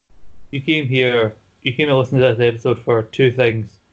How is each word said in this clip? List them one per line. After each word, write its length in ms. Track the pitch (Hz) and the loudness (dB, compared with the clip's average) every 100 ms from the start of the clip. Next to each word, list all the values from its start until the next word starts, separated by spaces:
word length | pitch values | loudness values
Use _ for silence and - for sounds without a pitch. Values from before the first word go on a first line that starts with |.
| _ - - - - | _ -20 -18 -16 -12
you 100 | 143 | -8
came 260 | 139 156 139 | -2 -2 0
here, 480 | 131 127 120 110 - _ _ | 0 2 2 0 -4 _ _
you 120 | 135 | -6
came 140 | 120 151 | -2 0
to 80 | 135 | 2
listen 220 | 131 135 | 2 2
to 140 | 127 113 | 2 2
this 40 | 120 117 | 0 0
episode 240 | 127 117 | -2 -2
for 200 | - 117 | 0 -2
two 280 | 110 - 135 | -2 0 0
things. 480 | 123 120 113 101 - _ | 2 0 0 -6 -14 _